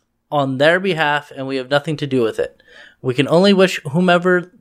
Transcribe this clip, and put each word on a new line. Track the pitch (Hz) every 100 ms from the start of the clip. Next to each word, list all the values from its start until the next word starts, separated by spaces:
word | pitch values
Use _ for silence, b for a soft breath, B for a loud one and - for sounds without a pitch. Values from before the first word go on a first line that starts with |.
| _ _ _
on | 147 135 131
their | 147 180
behalf, | 196 160 151 147 143 135
and | 135
we | 135
have | 127
nothing | 143 165 147
to | 143
do | 131
with | 113 -
it. | 62 _ b b b b
We | 131
can | 120 131
only | 160 196
wish | 196 185 - 143
whomever | 160 180 175 180 180 175 _